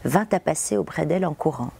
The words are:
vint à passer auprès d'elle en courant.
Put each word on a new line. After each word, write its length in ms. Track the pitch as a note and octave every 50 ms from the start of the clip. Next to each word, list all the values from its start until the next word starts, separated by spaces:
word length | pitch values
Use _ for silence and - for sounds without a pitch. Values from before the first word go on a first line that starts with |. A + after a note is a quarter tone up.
| -
vint 240 | C3+ C3 F#3 G#3+ G#3+
à 80 | - F3+
passer 380 | - - D#3 - - - - -
auprès 280 | F3 - - - D#3+
d'elle 220 | D3+ E3 F#3+ F#3+ E3+
en 80 | D3+
courant. 340 | - - D#3 C#3+ B2 B2 B2+ - -